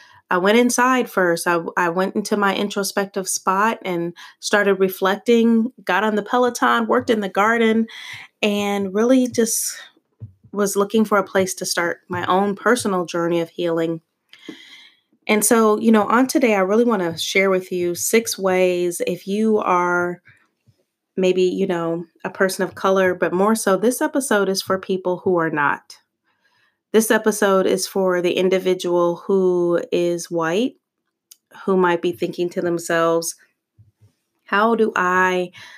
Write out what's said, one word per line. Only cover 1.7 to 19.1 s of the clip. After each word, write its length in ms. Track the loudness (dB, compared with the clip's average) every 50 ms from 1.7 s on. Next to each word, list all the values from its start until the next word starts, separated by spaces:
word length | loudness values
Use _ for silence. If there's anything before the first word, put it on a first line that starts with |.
| -2 -2
I 100 | -2 0
went 280 | 0 0 -2 -2 -2
into 200 | -4 -4 -2 -2
my 180 | 0 0 0 0
introspective 720 | 0 -4 -4 -4 -4 -6 -4 -2 -4 -4 -4 -4 -8 -6
spot 520 | -6 -6 -6 -2 -2 0 2 2 0 0 -2 -6
and 320 | -6 -4 -4 -4 -6 -8 -12 -18 -20 -18 _
started 340 | -6 -2 0 2 2 2 2
reflecting, 1000 | 2 2 0 0 0 -2 -2 -2 0 0 2 4 4 4 4 4 2 0 -2 -4 -8 -6
got 220 | -2 0 0 0
on 120 | 0 -2
the 60 | -2 -4
Peloton, 640 | -2 0 0 2 0 0 0 0 0 2 0 0
worked 220 | 0 0 0 0 0
in 120 | -2 -2
the 100 | -2 -4
garden, 560 | 0 0 2 2 2 2 2 2 2 2 0 -2 -4 -16 -18 -16 -18 -18 -18 -20 _ -4 -2
and 500 | -2 0 0 -2 -2 -2 -4 -4 -4 -2
really 340 | 0 2 4 4 4 2
just 480 | 2 0 0 0 0 0 -4 -6 -6 -8 -12 -16 -20 _ _ _ _ _ -20 -20 -20 -20 _ _ -10
was 260 | -4 -4 -2 -2 0
looking 280 | -2 -2 0 2 0 2
for 140 | 2 2 0
a 40 | 0
place 300 | 0 0 0 0 0 -2
to 140 | -6 -6
start 340 | -6 -4 -2 -2 -2 -4 -6 _ -10
my 160 | -8 -6 -2
own 320 | 0 2 2 2 0 -2
personal 480 | -2 0 2 2 2 0 -2 -2 -2 -2
journey 340 | -4 -4 -2 -2 0 0 0
of 120 | -2 -4
healing. 500 | -6 -6 -4 -2 -2 -2 -2 -2 -4 -6 _ _ _ _ _ _ -20 -20 -20 -20 -20 -20 -20 -20 -20 -20 -20 -20 _ _ _ _ _ _ -2
And 180 | 0 0 2 2
so, 340 | 4 4 4 4 4 4 2
you 140 | 4 4 4
know, 160 | 4 4 4
on 180 | 2 2 2
today, 280 | 2 2 2 2 2 2
I 60 | 2
really 260 | 2 2 2 2 2
wanna 320 | 2 2 0 0 -2 -4 -6
share 320 | -6 -4 0 0 2 2
with 200 | 2 0 -2 -4
you 240 | -6 -4 -4 -4 -4
six 440 | -4 -4 0 0 0 0 0 -4 -4
ways 640 | -2 0 2 2 2 2 2 0 -2 -4 -4 -4 -4
if 200 | -6